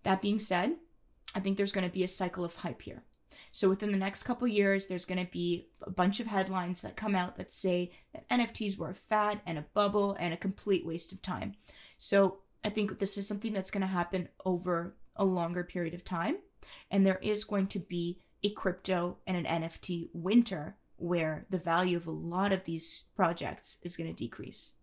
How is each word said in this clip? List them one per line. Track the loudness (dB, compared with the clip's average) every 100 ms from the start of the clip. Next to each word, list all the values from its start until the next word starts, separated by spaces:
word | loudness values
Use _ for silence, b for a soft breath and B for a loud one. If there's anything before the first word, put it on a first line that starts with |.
That | 2 2
being | 2 0
said, | 2 2 0 -2 -8 _ _ _ -8 -4
I |
think | -2 0
there's | 0
gonna | 0 -2
be | 0
a | 0
cycle | 0 -2 -2 -6
of | -4
hype | -8 -8
here. | -12 -14 -18 _ _ B B
So | 2 4
within | 4 2
the | 0
next | 0 -2
couple | -2 0 2
years, | 4 6 4 0
there's | -6 -2
gonna | -4 -4
be | -2 0 0 -4 _
a | -8
bunch | 2 2 2
of | 0
headlines | 0 0 -2 -2 -6
that | -8 -6
come | 0 0
out | 0 -4
that | -6
say | 0 2 2 0 B B
that | -18 -2
N | 0
F | 2
Ts | 0 -4 -2
were | -6
a | -8
fad | 0 2 2 0 -4
and | -6
a | -2
bubble | 2 4 4 2 0
and | -2
a | -2
complete | -4 -4 0 0 0
waste | -6 -8
of | -10
time. | -6 -4 -6 -10 B B B B
So | 4 6 6 2 _ _
I | -4
think | 0 -2 0
this | 0 0
is | -2
something | -2 -2
that's | -2 -2
gonna | -2 0
happen | 0 0 -2 -4 _ -2
over | 0 2 0 -2 -10 -18 0
a | 2
longer | 2 0 -2
period | -4 -4 -4
of | -6 -4
time. | -2 0 -2 -6 _ B B B
And | 4 6
there | 4
is | 0 0
going | 0 0 0
to | -2
be | -4 -2 -2 -4 b b
a | -2
crypto | 0 -2 -2 0 0 0 -4 -4
and | -2
an | 0
N | -2
F | -2 -6
T | -4 -4 -4
winter | -6 4 6 6 -2 -8 -12 _ -8
where | -2 0 0 -2 -4
the | -4
value | 0 2 4 0
of | -2
a |
lot | -6 -4 0 2
of | 2
these | 0 -2 -2 -2 -6 0
projects | 2 2 -6 -6 -8 -8
is | -6 -6
gonna | -6
decrease. | -6 -8 -8 -12 -8 -10 -12